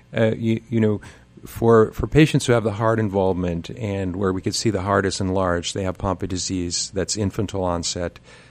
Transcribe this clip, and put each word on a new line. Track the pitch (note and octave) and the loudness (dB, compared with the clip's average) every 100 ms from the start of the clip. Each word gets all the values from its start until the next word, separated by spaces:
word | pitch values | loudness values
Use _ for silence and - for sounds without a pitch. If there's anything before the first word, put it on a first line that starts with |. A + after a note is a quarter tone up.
| _ - | _ 0
uh, | A2+ A2 | 0 2
you, | A2+ A2+ - | 0 -2 0
you | A2+ | 2
know, | G#2+ G#2 - - - - - | 2 0 -6 -20 -20 -20 -16
for, | - A#2 A2+ A2 | 0 6 6 6
for | - A2 | 2 0
patients | C#3+ D#3 D3 - | 4 6 4 2
who | |
have | A#2+ | 2
the | G#2+ | 2
heart | G2+ A2+ A2+ | 0 0 2
involvement | G#2+ G2 F#2+ F2+ F2+ E2+ D#2+ | 0 2 2 2 -2 -4 -6
and | - G#2+ G2 F#2 F2+ | -8 -6 -4 -4 -2
where | G2 | -2
we | F#2 | -2
could | G#2+ - | -2 -2
see | A#2 | 0
the | G2 | 0
heart | F#2+ G2 F#2+ | 2 2 2
is | - | 0
enlarged, | F#2+ F#2+ F#2 F2 F2 G#2 | -2 0 0 0 -2 -4
they | |
have | F#2+ F2 | -4 -4
Pompe | G2 F2 F#2+ | -4 -4 -4
disease | F2+ - F#2+ F2 E2+ - | -6 -4 -4 -4 -4 -6
that's | G2 F2 G#2 | -4 -4 -2
infantile | G2 - G2 G2 | -4 -2 -4 -4
onset, | F2+ E2+ E2 - F2 - - - - | -2 -2 -4 -6 -6 -8 -18 -20 -20